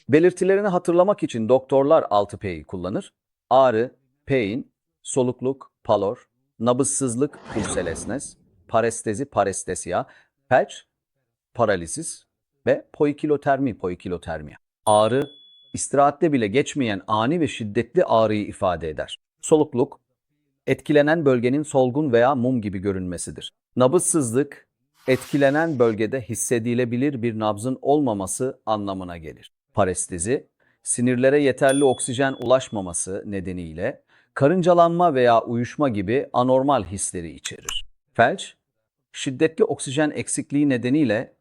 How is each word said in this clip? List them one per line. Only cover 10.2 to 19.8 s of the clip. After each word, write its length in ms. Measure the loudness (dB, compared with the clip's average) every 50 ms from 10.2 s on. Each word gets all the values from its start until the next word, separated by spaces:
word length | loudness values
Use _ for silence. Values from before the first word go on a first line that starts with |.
| _ _ _ _ _ 2
felç, 360 | 2 2 2 0 -6 -18 -20 _ _ _ _ _ _ _ _ _ _ _ _ _ -4
paralizis 720 | 0 0 0 0 0 -4 -8 -10 -10 -10 -12 -14 -16 _ _ _ _ _ _ _ _ 0
ve 200 | 0 0 0 -2 _ -4
poikilotermi, 840 | 0 0 0 0 -2 -2 -2 -2 0 0 0 0 0 0 -4 -4
poikilotermia. 800 | -6 -6 -8 -8 -8 -8 -8 -10 -8 -8 -10 -10 -10 -12 -16 -20 -20 _ _ _ _ _
Ağrı, 440 | 2 4 4 4 4 2 0 -2 -4 -10 _ _ _ _ _ _ _ -10
istirahatte 600 | -10 -6 -2 2 4 4 4 2 2 0 2 2
bile 140 | 2 0
geçmeyen 540 | 0 0 0 -2 -2 -2 -4 -2 -2 -4 -4 -4
ani 320 | -2 -2 0 0 0 0 0
ve 80 | -2
şiddetli 560 | -4 -4 -6 -8 -4 -2 -4 -4 0 0 0 2
ağrıyı 440 | 2 4 4 4 2 0 -2 -4
ifade 420 | -6 -6 -4 -2 -2 -2 -4 -6 -8
eder. 300 | -8 -8 -8 -10 -12 -18 _ _ _ _
Solukluk, 580 | 0 2 4 4 4 2 0 -2